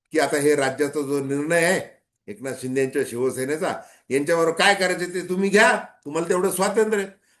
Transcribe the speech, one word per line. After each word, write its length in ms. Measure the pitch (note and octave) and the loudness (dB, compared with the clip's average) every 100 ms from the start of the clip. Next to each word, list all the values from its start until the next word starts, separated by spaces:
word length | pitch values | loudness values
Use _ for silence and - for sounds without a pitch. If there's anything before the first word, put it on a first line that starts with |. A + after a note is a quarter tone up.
| _ | _
की 60 | D#3 | 0
आता 180 | C#3 D3 | 0 2
हे 180 | C#3+ D3 | 2 2
राज्याचा 460 | C3+ A#2+ C#3+ D3+ | 0 0 -2 -2
जो 180 | C3+ C#3+ | -2 -2
निर्णय 440 | C3+ C#3 D3+ E3+ | -2 -4 0 2
आहे 180 | E3 F#3 - - _ _ - | 2 0 -4 -16 _ _ -18
एकनाथ 260 | G#2 C3 B2 | -12 -10 -8
शिंदे 200 | C3 C3 | -4 -2
यांच्या 200 | C3 C#3 B2+ | 0 0 -4
शिवसेनेचा, 640 | A#2 B2+ A#2 C3 D#3 E3+ - - _ - | -2 -4 -2 -4 -4 -4 -6 -10 _ -4
यांच्यावर 420 | C3+ C#3+ E3 E3 | -2 0 2 2
काय 220 | E3+ F#3+ | 4 4
करायचं 400 | G3 F#3 F3 F3+ | 4 2 -2 -4
ते 140 | F3+ F3+ | -6 -4
तुम्ही 200 | F#3 G3 | -2 2
घ्या, 200 | G3 B3 G#3 - _ C#3+ | 6 4 2 -4 _ -8
तुम्हाला 240 | D#3 E3+ | -4 0
तेवढं 220 | F3+ F#3 | 0 0
स्वातंत्र्य 520 | - G3 G#3 G#3+ G#3+ | 0 0 2 2 0
आहे, 80 | G3 - _ _ | -4 -10 _ _